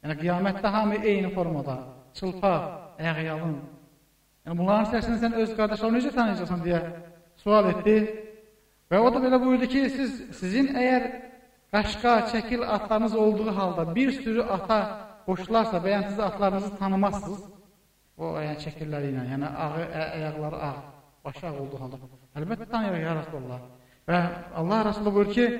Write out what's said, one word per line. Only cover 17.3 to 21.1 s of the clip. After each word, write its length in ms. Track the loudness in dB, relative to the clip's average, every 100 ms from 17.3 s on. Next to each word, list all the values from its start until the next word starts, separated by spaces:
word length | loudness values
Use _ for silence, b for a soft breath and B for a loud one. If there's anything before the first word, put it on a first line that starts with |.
| -10 -12 -20 -20 _ _ _ _ -10
o 60 | -8 -6
yəni 200 | -6 -6
çəkilləri 440 | -10 -10 -8 -4 -4
ilə, 100 | -4 -4
yəni 160 | -4 -6 -4
ağı, 240 | -4 -4
ə, 220 | -6 -6 -6 -4
ayaqları 400 | -6 -6 -6 -6
ağ, 180 | -6 -8 -12 -20 _